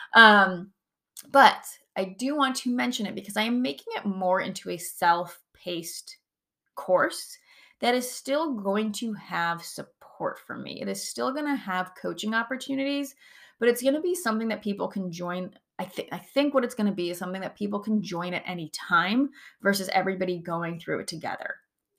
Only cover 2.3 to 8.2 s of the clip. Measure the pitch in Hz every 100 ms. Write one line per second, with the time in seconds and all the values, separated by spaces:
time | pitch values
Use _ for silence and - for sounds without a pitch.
2.3 | 294 262 254 247 247 247 240 196 202 196
3.3 | 214 220 240 262 285 - - 208 190 185
4.3 | 185 185 196 185 175 - - 175 170 175
5.3 | - _ _ - 170 170 - - - _
6.3 | _ _ _ _ - - 180 339 - -
7.3 | - _ - - _ 240 247 247 -